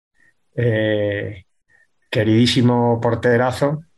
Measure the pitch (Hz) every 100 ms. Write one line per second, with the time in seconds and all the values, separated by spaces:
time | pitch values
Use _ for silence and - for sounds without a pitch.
0 | _ _ _ _ _ - 120 110 107 107
1 | 104 101 104 104 - _ _ _ _ _
2 | _ 123 107 113 120 131 120 120 120 117
3 | 120 117 123 120 123 123 143 151 -